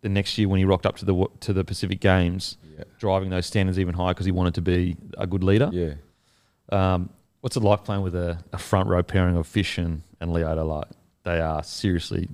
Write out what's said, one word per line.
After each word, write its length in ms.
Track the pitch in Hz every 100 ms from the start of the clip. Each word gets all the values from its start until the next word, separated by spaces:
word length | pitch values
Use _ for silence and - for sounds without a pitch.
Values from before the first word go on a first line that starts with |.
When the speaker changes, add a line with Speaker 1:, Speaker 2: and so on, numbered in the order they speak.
Speaker 1:
the 80 | 107
next 280 | 98 98 -
year 100 | 101
when 120 | 95
he 60 | 95
rocked 200 | 92 98
up 120 | -
to 80 | -
the 80 |
w-, 180 | 90 95 -
to 120 | -
the 100 | 98
Pacific 360 | 90 95 98 92
Games, 580 | 98 92 87 90 - - 80 76
Speaker 2:
Yeah. 60 | 71 _
Speaker 1:
driving 300 | 107 95 95
those 140 | 92 87
standards 320 | 107 95 92
even 160 | 90 87
higher 180 | 90
'cause 120 | 90 92
he 60 |
wanted 220 | 90 90 85
to 60 |
be 360 | 87 90 90 - - -
a 80 | 98
good 180 | 95
leader. 260 | 92 101 143
Speaker 2:
Yeah. 200 | 90 85 73 - _ _ _ _ _ -
Speaker 1:
Um, 400 | 101 95 92 92 - _ _
what's 140 | 127 -
it 40 |
like 200 | 104 104 -
playing 160 | 101
with 120 | 95 87
a, 220 | 87 85 -
a 40 | 95
front 300 | - 101 101
row 120 | 90
pairing 320 | 87 98 90 87
of 120 | 82
Fish 300 | - 92 -
and, 260 | 85 80 - _
and 120 | 85
Leota? 360 | 85 80 80 80
Like, 200 | 76 - - _ _
they 160 | - 85
are 220 | 80 78
seriously 680 | - - 104 87 - 92 85